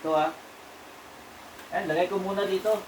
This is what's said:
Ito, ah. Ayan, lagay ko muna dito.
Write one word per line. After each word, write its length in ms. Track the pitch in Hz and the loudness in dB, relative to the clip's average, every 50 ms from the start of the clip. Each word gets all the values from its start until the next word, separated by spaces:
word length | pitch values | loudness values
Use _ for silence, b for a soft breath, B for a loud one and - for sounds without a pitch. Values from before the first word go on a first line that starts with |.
Ito, 160 | - 160 156 | 0 4 6
ah. 160 | 151 151 156 - - - - - - - - - - - - - - - - - - - - - - - - - - - - | 6 6 4 0 -4 -14 -16 -18 -18 -18 -18 -16 -16 -18 -18 -18 -18 -18 -18 -18 -16 -16 -16 -16 -16 -16 -16 -16 -16 -12 -4
Ayan, 240 | - - - 156 151 | -2 -2 0 2 4
lagay 160 | 170 180 185 | 4 4 4
ko 80 | 196 | 2
muna 240 | 190 185 190 196 202 | 0 0 0 2 2
dito. 320 | 202 185 190 185 190 214 220 202 - | 2 2 2 2 4 4 4 4 2